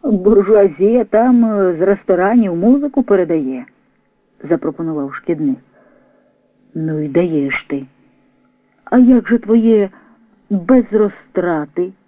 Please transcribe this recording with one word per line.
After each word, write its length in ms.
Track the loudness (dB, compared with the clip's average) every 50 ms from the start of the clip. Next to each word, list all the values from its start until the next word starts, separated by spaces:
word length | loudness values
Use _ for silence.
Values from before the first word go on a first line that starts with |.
| -2
Буржуазія 1000 | -2 -2 0 2 2 2 2 2 4 4 4 4 2 0 0 0 2 2 0 -2
там, 420 | 0 0 0 2 2 2 2 2
е, 300 | 0 0 0 -2 -2 0 0
з 20 |
ресторанів 760 | 0 0 0 -2 _ -2 -2 0 0 2 2 2 0 0 -2
музику 480 | -2 2 2 2 2 0 -4 -4 -4 0
передає, 600 | 0 0 0 0 0 -2 -2 -2 -4 -8 -10 -12 _ _ _ _ _ _ _ _ _ _ _ _ _ _ _ -6 -4
запропонував 640 | -4 -4 -4 -8 -8 -6 -8 -6 -6 -6 -8 -8 -10
шкідник. 440 | -12 _ -8 -6 -4 -2 -4 -4 -6 _ _ _ _ _ _ _ _ _ _ _ _ _ _ _ _ _ _ _ _ _ _ _
Ну 260 | -10 -8 -6 -6 -6
й 80 | -6
даєш 580 | -4 -2 -2 -2 0 -2 -2 -4 -4 -6 -8 -8 _
ти. 160 | -8 -8 -8 -12 _ _ _ _ _ _ _ _ _ _ _ _ _ _ _ _ _ _ _
А 140 | 0 2
як 300 | 4 6 6 6 4 2 0
же 80 | -2
твоє 520 | -2 0 2 0 2 4 4 2 2 2 -2 _ -16 _ _ _ _ _ _ _ _ _ _
без 340 | -6 -6 0 2 2 2 2 2
розтрати 1000 | 0 0 0 0 -2 -10 -20 _ _ -4 -4 -2 -4 -4 -6 -8 _ -8 -8 -8 -8 _ _